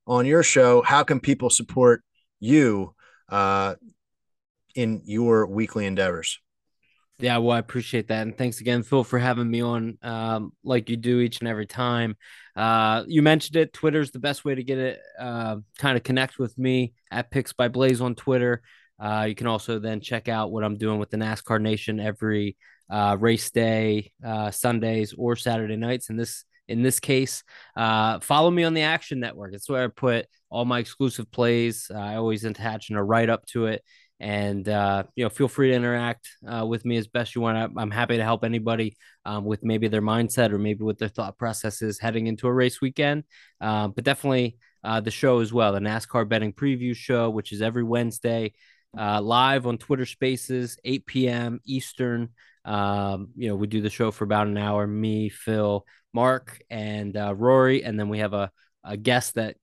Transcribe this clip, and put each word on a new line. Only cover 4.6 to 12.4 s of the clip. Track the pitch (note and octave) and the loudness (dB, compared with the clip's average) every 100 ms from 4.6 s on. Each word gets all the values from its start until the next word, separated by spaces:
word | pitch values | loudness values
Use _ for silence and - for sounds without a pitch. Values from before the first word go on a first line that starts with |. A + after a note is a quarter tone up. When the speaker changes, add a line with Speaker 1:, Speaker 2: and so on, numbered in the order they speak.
| _ | _
Speaker 1:
in | B2+ A2+ A2 | -2 -2 -2
your | - G#2+ A#2 A2 G2 | -4 0 4 4 2
weekly | G2+ G#2+ A2 G2 | -2 -2 -2 -2
endeavors? | F#2+ F#2+ E2+ - - _ _ _ _ _ _ _ - | 0 0 -2 -6 -10 _ _ _ _ _ _ _ -6
Speaker 2:
Yeah, | B2 A#2 | -2 2
well, | A#2+ A#2+ | 2 2
I | |
appreciate | A#2+ B2+ - A#2 G#2+ | 0 -6 -2 -4 -2
that. | A2 | -2
And | A2 A2+ | -4 -4
thanks | B2+ A2+ | -4 -2
again, | A#2 A#2+ | -2 -2
Phil, | A2+ C#3 | 2 2
for | A2+ B2 | 2 0
having | B2+ A#2+ A#2 | 0 0 0
me | A#2 | 0
on, | A#2+ A#2 A2+ - | 0 -2 -4 -8
um, | A#2 A2+ A2+ A2 G#2 - | -8 -6 -4 -4 -6 -10
like | B2+ B2 G#2+ | -2 -2 0
you | A#2 | -4
do | A#2+ B2 | 0 2
each | A#2+ A#2 | 2 -2
and | A#2 | -6
every | G#2+ G#2 | -6 -6
time. | - B2 A#2+ A2+ G#2+ - - | -4 0 0 -2 -6 -14 -20